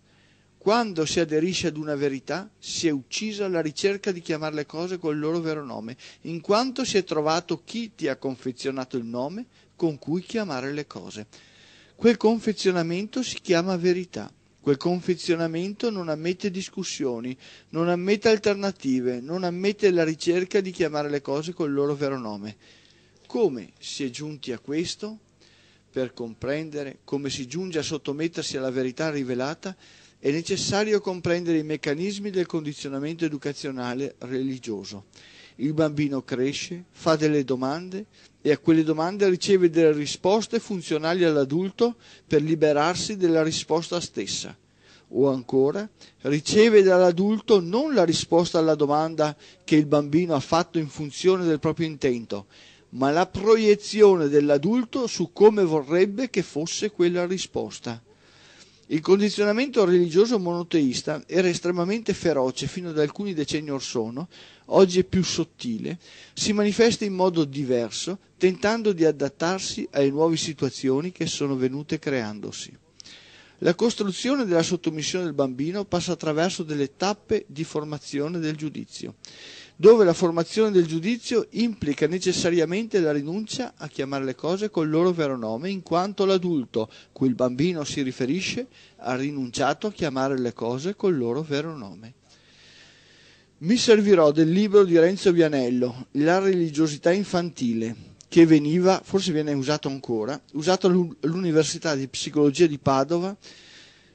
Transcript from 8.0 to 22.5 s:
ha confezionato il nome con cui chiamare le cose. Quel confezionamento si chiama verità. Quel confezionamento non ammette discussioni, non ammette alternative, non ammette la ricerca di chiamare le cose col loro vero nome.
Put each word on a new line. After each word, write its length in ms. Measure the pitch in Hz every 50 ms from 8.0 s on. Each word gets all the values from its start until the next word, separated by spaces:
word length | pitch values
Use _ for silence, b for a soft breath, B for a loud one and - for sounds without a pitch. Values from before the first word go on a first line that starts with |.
| 160
ha 80 | 139 131
confezionato 840 | - - 139 127 - - 135 120 - - 135 131 135 127 - -
il 80 | 127 117
nome 400 | 113 117 123 131 147 185 220 247 b b b b b b
con 240 | - 175 165 147 131
cui 220 | - 139 160 185
chiamare 500 | 175 - - 226 208 180 139 127 131 135
le 160 | 147 147 143
cose. 400 | - - 104 87 95 - 104 104 b b b b b b b b b b b b b b
Quel 220 | - - 233 233
confezionamento 1040 | - - 220 233 220 - 220 202 - - 190 180 175 165 165 170 185 214 214 - 269
si 180 | 240 - - -
chiama 340 | - - 175 165 175 190 185
verità. 560 | 170 170 180 175 185 180 - - 110 101 95 - _ _ _ _ _
Quel 160 | - 143 143
confezionamento 1120 | 135 - 170 175 180 165 185 180 156 - - 170 165 165 165 160 165 180 196 208 - - 233
non 180 | 214 190 175
ammette 440 | 160 151 151 160 175 180 - - 208
discussioni, 840 | 175 190 180 - - 190 180 - - - 156 127 120 113 120 127 127 B B B B B B B
non 200 | - 160 165 175
ammette 400 | 175 175 180 196 214 208 - 226
alternative, 880 | 220 208 - 214 202 196 196 196 190 - - 139 127 127 123 127 123 120
non 240 | 123 147 170 185 185
ammette 460 | 175 175 180 190 202 208 202 208 196
la 140 | 180 170 160
ricerca 580 | 160 160 147 - 170 170 180 185 180 - 202
di 80 | 190 190
chiamare 400 | 175 - 170 151 151 147 147 147
le 100 | 147 143
cose 320 | - - 139 143 156 175
col 220 | 175 - 165 143 139
loro 220 | 139 143 147 147
vero 240 | 139 147 135 139 131
nome. 360 | 120 107 104 101 101 107